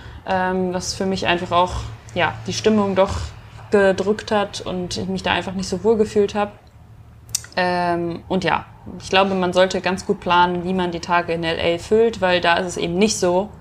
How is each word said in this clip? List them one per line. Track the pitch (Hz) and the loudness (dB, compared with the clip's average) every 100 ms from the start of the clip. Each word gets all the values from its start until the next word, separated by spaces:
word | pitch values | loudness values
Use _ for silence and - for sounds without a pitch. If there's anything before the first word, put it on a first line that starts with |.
| - - - | -16 -14 -4
ähm, | 190 185 185 185 | -2 0 0 0
was | 180 185 | -2 -6
für | - 190 | -4 -2
mich | 190 208 | -2 0
einfach | 175 180 | 0 0
auch, | 175 180 - - - - | 2 2 0 -8 -12 -10
ja, | 180 160 - - | -2 -2 -2 -6
die | |
Stimmung | 180 220 214 202 | 0 2 2 2
doch | 185 196 - - - - - - | 2 2 0 -8 -12 -20 -20 0
gedrückt | 208 196 190 190 214 - | 4 4 2 0 -2 0
hat | 214 196 - | 0 0 -6
und | - 180 175 190 | -8 -6 -6 -6
ich | 185 | -4
mich | 190 | -4
da | 180 | 0
einfach | 175 180 | -2 -2
nicht | 185 185 | -6 -4
so | 185 | -2
wohl | 202 226 | 2 2
gefühlt | 208 208 202 | 2 2 0
hab. | 214 208 - - - - - - - - - - - | 0 -4 -6 -20 -20 -20 -20 -20 -20 -10 -10 -6 0
Ähm, | 180 180 175 175 170 170 - | 0 2 0 0 -2 -6 -4
und | 185 | -2
ja, | 170 - - - - 180 | 0 -2 -4 -18 -16 -14
ich | - | 0
glaube, | 190 196 | 2 4
man | 190 180 | 2 0
sollte | 180 185 185 | 4 2 2
ganz | 180 190 - | -2 -4 -2
gut | 196 | -4
planen, | - 175 175 175 | 2 4 4 2
wie | 175 | -2
man | 190 175 | -2 -2
die | 165 | -4
Tage | - 175 170 | 0 0 0
in | 165 | -2
L | 165 165 | -2 0
A | 170 170 | 0 -2
füllt, | - 214 226 220 | 2 2 2 2
weil | 185 180 | 0 2
da | 170 170 | 2 2
ist | 185 | 0
es | - | -4
eben | 170 175 | -4 2
nicht | 214 - | 2 2
so, | 180 175 208 - | 2 2 -2 -8